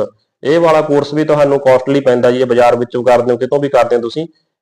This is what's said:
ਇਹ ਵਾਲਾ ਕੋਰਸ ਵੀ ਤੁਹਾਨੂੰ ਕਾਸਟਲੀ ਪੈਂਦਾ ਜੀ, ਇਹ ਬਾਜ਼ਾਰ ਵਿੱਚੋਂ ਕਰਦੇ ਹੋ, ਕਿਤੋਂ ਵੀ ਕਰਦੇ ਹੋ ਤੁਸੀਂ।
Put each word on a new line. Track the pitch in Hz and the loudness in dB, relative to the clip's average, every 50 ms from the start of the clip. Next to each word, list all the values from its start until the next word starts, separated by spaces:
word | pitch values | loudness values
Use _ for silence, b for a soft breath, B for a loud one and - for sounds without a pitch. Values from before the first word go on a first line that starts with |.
| 104 - - _ _ _ _ _ - | -6 -6 -10 _ _ _ _ _ -4
ਇਹ | 131 156 170 | -2 0 2
ਵਾਲਾ | 170 160 156 156 | 2 2 2 2
ਕੋਰਸ | 151 147 143 143 143 - 151 | 0 0 0 -2 -2 -2 -4
ਵੀ | 151 156 | -4 -2
ਤੁਹਾਨੂੰ | 156 151 147 143 139 139 135 | 0 0 2 2 2 0 0
ਕਾਸਟਲੀ | 135 131 131 127 - 139 139 139 | 2 2 2 2 0 -2 -2 0
ਪੈਂਦਾ | 131 131 123 123 120 123 | 0 0 0 2 2 0
ਜੀ, | 123 127 | 0 0
ਇਹ | 131 | 0
ਬਾਜ਼ਾਰ | 120 120 123 123 120 117 | 0 2 2 2 2 2
ਵਿੱਚੋਂ | 117 123 - - 123 117 | 0 -4 -6 -6 -4 0
ਕਰਦੇ | 123 123 120 120 123 | 2 2 2 2 0
ਹੋ, | 123 | -2
ਕਿਤੋਂ | 117 127 123 143 143 | -2 -2 -4 -2 -2
ਵੀ | 143 139 | -2 0
ਕਰਦੇ | 139 123 117 - 120 | 0 0 0 0 0
ਹੋ | 120 | -2
ਤੁਸੀਂ। | 117 113 - 151 165 160 _ _ _ _ _ _ | -2 -4 -8 -8 -10 -10 _ _ _ _ _ _